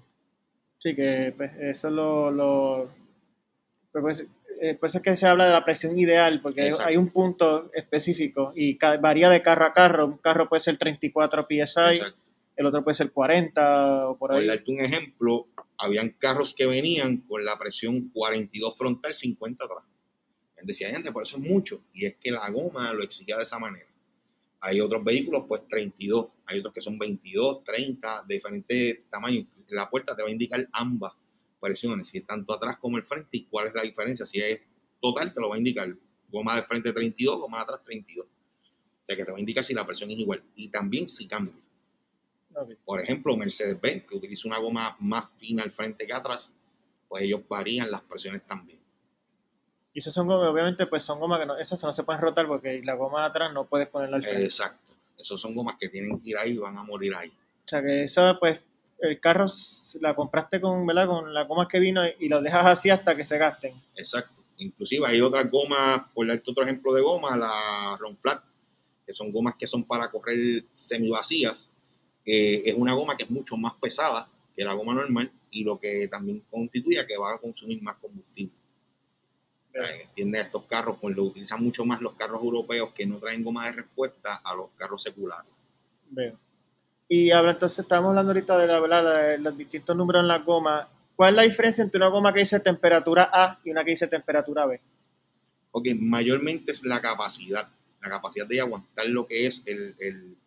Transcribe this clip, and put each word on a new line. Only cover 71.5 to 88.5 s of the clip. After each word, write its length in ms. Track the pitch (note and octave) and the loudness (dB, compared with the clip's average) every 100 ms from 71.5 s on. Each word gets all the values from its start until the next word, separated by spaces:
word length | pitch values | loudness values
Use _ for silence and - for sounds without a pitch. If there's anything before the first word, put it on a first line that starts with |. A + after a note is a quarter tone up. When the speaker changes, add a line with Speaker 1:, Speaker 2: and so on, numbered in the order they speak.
| - - _ _ _ _ _ G#2+ | -4 -14 _ _ _ _ _ 0
Speaker 2:
Eh, 380 | G#2+ G#2 G#2 G#2+ | 2 2 2 0
es 80 | |
una 200 | A2 B2 | 0 0
goma 220 | B2+ D3+ C3+ | 0 -2 -6
que 100 | B2 | -6
es 40 | |
mucho 280 | C3 C3 A2+ | -8 -6 -6
más 180 | A#2 - | -6 -6
pesada 520 | A#2 - D3+ A#2 - _ _ - | -6 -2 -2 -2 -8 _ _ -8
que 80 | |
la 100 | G2+ | -6
goma 220 | G2+ A2+ B2+ | -4 -4 -4
normal 360 | C#3 A#2+ C3+ - _ | 0 -2 -2 -10 _
y 120 | G#2+ | -6
lo 160 | G#2+ G2+ | -6 -4
que 280 | G#2 G2+ G2+ | -4 -4 -4
también 360 | G2+ G2+ G#2+ - | -6 -8 -10 -10
constituye 560 | A2+ A#2+ B2 B2+ E3 A#2+ | -10 -6 -4 0 -2 -2
que 100 | G2+ | -6
va 200 | G2+ A2 | -4 -6
a 20 | |
consumir 420 | A#2 - A2 A2 | -10 -12 -10 -10
más 140 | G#2 - | -10 -12
combustible. 560 | G#2+ G2 - - F#2+ _ _ _ _ _ _ _ _ _ _ _ _ | -16 -20 -18 -14 -14 _ _ _ _ _ _ _ _ _ _ _ _
Speaker 1:
Veo. 100 | B2+ | -8
Speaker 2:
Eh, 200 | E2+ D#2+ | -8 -8
entiende, 360 | E2 - G2+ G#2+ | -14 -8 -4 -4
estos 260 | G2+ G#2+ - | -6 -10 -6
carros, 340 | A#2 A2+ G2+ | -4 -4 -6
pues, 140 | G#2 G2 | -6 -2
lo 80 | |
utilizan 400 | G2 G2 G2+ A2 | -4 -4 -10 -4
mucho 200 | A#2+ A#2 | -2 -2
más 160 | A#2+ A#2 | -4 -4
los 140 | A#2 | -6
carros 300 | - A2 A2 | -8 -8 -6
europeos 480 | A#2 A#2+ A2+ A#2 A2 | -4 -2 -2 -2 -4
que 140 | - G2+ | -4 -6
no 100 | G#2 | -6
traen 260 | G#2+ A2+ | -6 -6
goma 220 | A2+ A#2 A#2 | -6 -6 -6
de 60 | |
respuesta 640 | A#2 - - C3 - G#2 G2+ | -8 -10 -6 -6 -6 -10 -8
a 200 | F#2+ F2+ | -6 -8
los 140 | F#2+ - | -10 -12
carros 240 | F#2+ G2+ | -10 -8
seculares. 480 | G#2+ G2 F#2 E2+ - _ _ _ _ _ _ | -10 -10 -10 -12 -16 _ _ _ _ _ _
Speaker 1:
Veo. 260 | C3 A#2+ A2 _ _ _ _ _ _ - | -8 -8 -10 _ _ _ _ _ _ 0
Y 220 | F3 F3 | 4 6
habla, 220 | E3+ E3+ | 8 6
entonces, 260 | E3+ F3+ - | 4 -2 -2
estábamos 300 | F#3 F3 F#3+ | 2 2 4
hablando 220 | G3 F#3+ | 4 4
ahorita 220 | F#3+ F#3 | 0 4